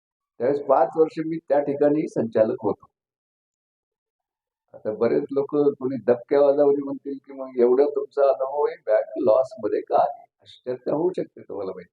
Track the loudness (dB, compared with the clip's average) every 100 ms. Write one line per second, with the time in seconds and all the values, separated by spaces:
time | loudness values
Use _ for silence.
0 | _ _ _ -6 -2 -2 2 2 2 2
1 | 0 0 -8 -6 -2 -2 0 0 2 2
2 | -2 -4 -2 0 0 0 -4 -6 _ _
3 | _ _ _ _ _ _ _ _ _ _
4 | _ _ _ _ _ _ _ -10 -8 -2
5 | 0 0 -2 -4 -2 2 2 0 -4 -4
6 | 0 0 2 2 4 4 4 2 -2 -8
7 | -10 -14 -14 -14 -8 2 4 4 2 0
8 | -4 0 2 2 -2 -2 -4 -4 0 0
9 | 0 -2 2 2 2 -4 -4 -4 -2 0
10 | 0 -4 _ _ _ -16 -10 -8 -4 -2
11 | -2 -4 -8 -12 -14 -10 -10 -12 -16